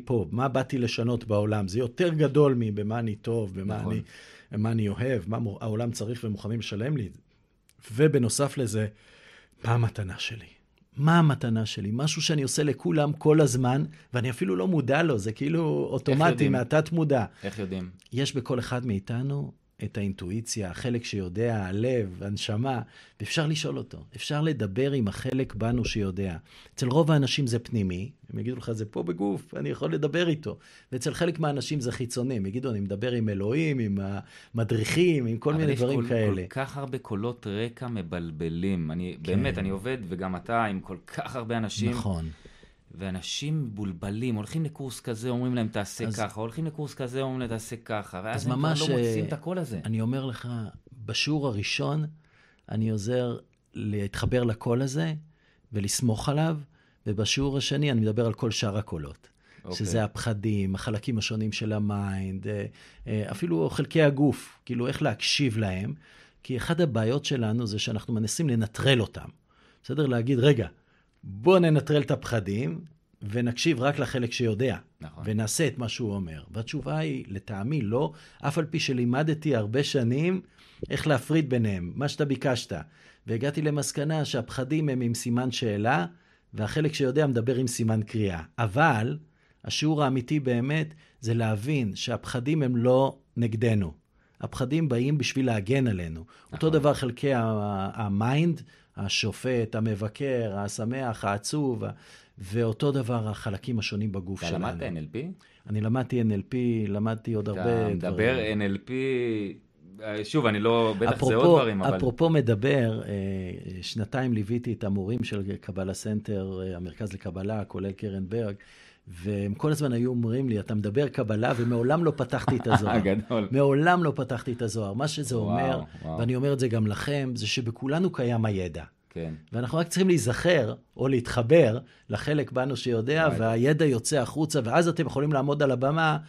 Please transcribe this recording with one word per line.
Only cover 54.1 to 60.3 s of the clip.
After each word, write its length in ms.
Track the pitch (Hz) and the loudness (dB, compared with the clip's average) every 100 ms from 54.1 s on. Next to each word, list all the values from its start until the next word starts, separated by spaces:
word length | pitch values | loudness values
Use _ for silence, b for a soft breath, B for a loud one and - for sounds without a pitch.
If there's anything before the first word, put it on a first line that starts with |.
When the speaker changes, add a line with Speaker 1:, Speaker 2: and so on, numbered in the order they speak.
| - 107 123 | -2 0 2
Speaker 1:
לקול 380 | 120 110 127 120 | 2 0 0 0
הזה, 320 | 135 143 165 156 b b b b _ | 0 -2 -2 -4 b b b b _
ולסמוך 560 | 104 101 - 123 110 - | -4 -2 0 2 0 0
עליו, 280 | 143 160 156 143 b b b 107 | 2 2 -2 -8 b b b -4
ובשיעור 500 | 101 104 - 139 135 | -2 0 0 0 0
השני, 340 | - 143 147 | 0 0 2
אני 100 | 117 | 4
מדבר 240 | 107 107 117 | 2 2 0
על 80 | |
כל 180 | 104 117 | 0 -2
שאר 260 | - 107 101 | -2 -2 -2
הקולות. 500 | - 85 71 73 _ b b b | -4 -6 -8 -14 _ b b b
Speaker 2:
אוקיי. 140 | - 90 | -12 -4
Speaker 1:
שזה 260 | 104 110 | 0 0
הפחדים, 720 | 104 - 117 | 0 -2 -4